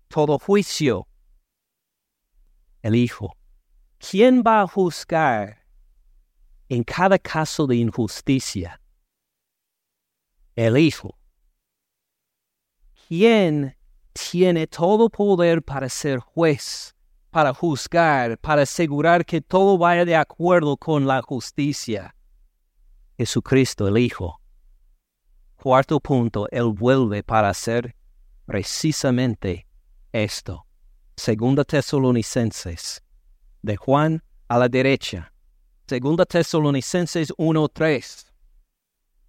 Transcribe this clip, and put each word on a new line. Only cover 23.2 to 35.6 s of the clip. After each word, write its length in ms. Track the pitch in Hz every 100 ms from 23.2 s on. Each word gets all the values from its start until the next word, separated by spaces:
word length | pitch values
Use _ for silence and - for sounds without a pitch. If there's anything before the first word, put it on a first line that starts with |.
| 117 117 - 135 127 - 98
el 100 | 110
Hijo. 420 | 120 - 87 - _ _ _ _ _ _ _ _ _ _ _ _
Cuarto 440 | 135 131 - 151
punto, 480 | - 131 117 104 101
Él 200 | 117 117
vuelve 520 | 101 120 135 113 104
para 260 | - 113 101
hacer 460 | - 117 117 120 - _ _ - - -
precisamente 1200 | 104 - - 156 - 139 123 127 104 95 85 - _ _ - -
esto. 560 | 110 104 - - 87 - _ _ _ _ -
Segunda 480 | - 107 123 139
Tesalonicenses, 1400 | 135 151 - 143 127 120 - 131 110 - 90 85 - - _ _ _ _ _ -
de 120 | 107 101
Juan 480 | - 139 156 160 _ _ -
a 120 | 120
la 100 | 123
derecha. 640 | 127 135 135 - 87 - _ _ _